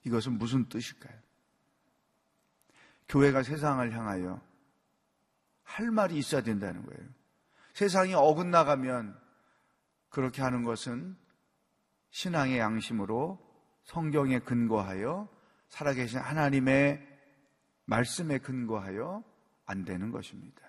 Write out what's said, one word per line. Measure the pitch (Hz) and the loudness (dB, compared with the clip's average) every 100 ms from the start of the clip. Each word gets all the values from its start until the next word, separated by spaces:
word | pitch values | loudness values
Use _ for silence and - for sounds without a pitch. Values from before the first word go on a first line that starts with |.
| 123 | 0
이것은 | 117 120 117 | 0 0 -2
무슨 | 117 131 117 | 0 0 0
뜻일까요? | 110 123 - - 110 _ _ _ _ _ _ _ _ _ _ _ _ _ _ _ _ - _ _ | -4 -8 -14 -20 -20 _ _ _ _ _ _ _ _ _ _ _ _ _ _ _ _ -20 _ _
교회가 | 143 143 135 | 4 6 4
세상을 | 127 151 147 131 120 | 0 -2 0 0 -2
향하여 | 113 110 95 90 92 - _ _ _ _ _ _ _ _ _ _ _ | -4 -4 -4 -4 -8 -14 _ _ _ _ _ _ _ _ _ _ _
할 | - - 233 | -16 -6 0
말이 | 220 190 160 | 4 4 2
있어야 | 139 147 | 0 0
된다는 | 113 104 98 87 - | 0 -2 -2 -8 -12
거예요. | - 120 - _ _ _ _ _ | -16 -18 -20 _ _ _ _ _
세상이 | - 202 185 185 | -2 2 4 4
어긋나가면 | 180 147 151 175 170 147 139 131 127 107 - _ _ _ _ _ _ _ _ _ | 6 6 6 4 4 6 2 0 -4 -6 -14 _ _ _ _ _ _ _ _ _
그렇게 | - 127 123 | -4 -4 -2
하는 | 131 123 | -2 0
것은 | 117 113 - 120 175 185 _ _ _ _ _ _ _ _ _ | -2 -4 -6 -8 -10 -16 _ _ _ _ _ _ _ _ _
신앙의 | - 185 170 135 127 | -8 -2 0 2 2
양심으로 | 107 113 - 113 98 113 156 190 - _ _ _ | 2 0 -4 -4 -2 -2 -4 -6 -16 _ _ _
성경에 | - 170 156 147 139 127 | -12 -4 0 2 2 0
근거하여 | - 123 117 107 98 95 110 180 208 _ _ _ _ | 0 0 2 2 0 -4 -4 -6 -10 _ _ _ _
살아계신 | - 147 127 123 120 | -4 -2 -2 -2 -4
하나님의 | 120 156 143 139 131 135 143 147 - - _ _ _ _ _ _ - | -4 0 2 4 4 6 4 2 -8 -20 _ _ _ _ _ _ -2
말씀에 | 107 123 - 165 135 | 0 0 -2 -2 -4
근거하여 | 131 127 117 110 95 98 139 196 - _ _ _ - | -4 -6 -4 -4 -6 -8 -8 -10 -14 _ _ _ -10
안 | 98 92 | -8 -6
되는 | 90 104 | -6 -6
것입니다. | 117 - - - - | -8 -10 -16 -18 -20